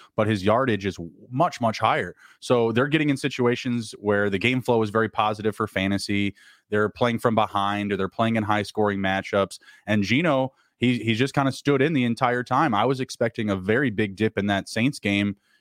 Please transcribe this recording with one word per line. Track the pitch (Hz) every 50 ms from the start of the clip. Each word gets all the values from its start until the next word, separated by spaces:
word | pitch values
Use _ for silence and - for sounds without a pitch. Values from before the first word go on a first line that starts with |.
| - _ _
but | - 110
his | 107 110 98 90
yardage | 101 107 123 135 127 107 98 95 98
is | 90 - 85 82 - - - -
much, | 123 131 170 175 - -
much | 123 113 107 -
higher. | 110 110 143 156 104 87 - - - - - _
So | - - 127 120 117 113
they're | 110 117 131 147
getting | 147 156 151 147
in | 139 135
situations | - 139 - - 123 120 123 - - 127 120 120 113 110 - -
where | 104 104 104 101 101 101
the | 98 95
game | 95 120 127 131
flow | 117 - 120 113
is | 110 104
very | 104 113 113 104
positive | - - 107 107 110 104 101 110 104
for | - 110 101
fantasy. | - 95 95 98 101 98 - - 104 101 101 98 95 - - - - _ _ _
They're | 104 104 107 101
playing | - - 127 120 117 113
from | - 120 110
behind, | 110 107 101 - 101 98 101 104 104 104 101
or | 101 92
they're | 95 92
playing | - - 113 113 113 113
in | 104
high-scoring | 101 107 107 101 - - 107 107 104 101 98
matchups. | 98 95 95 95 95 - - 101 98 92 - - - - - - _
And | 98 107 107 98
Geno, | 95 113 139 175 170 139 131 131 127 - _ _ _ _ _
he, | 120 123 123 117
he's | 107 117 113 107
just | 131 139 -
kinda | 147 135 135
stood | 127 - - 143 143 131 131
in | 160 175
the | 135 123
entire | 120 117 - 135 120 123 123 120
time. | - 123 135 160 147 107
I | 101 110
was | 127 139 127
expecting | 131 - - - 117 117 - - 113 104
a | 98
very | 95 92 98 110 127 147 127
big | 104 92 107 101 95
dip | 92 110 110 - 107
in | 101 101
that | 101 98 - -
Saints | - 113 113 139 143 -
game, | - 101 101 101 101 101 98 - _ _ _ _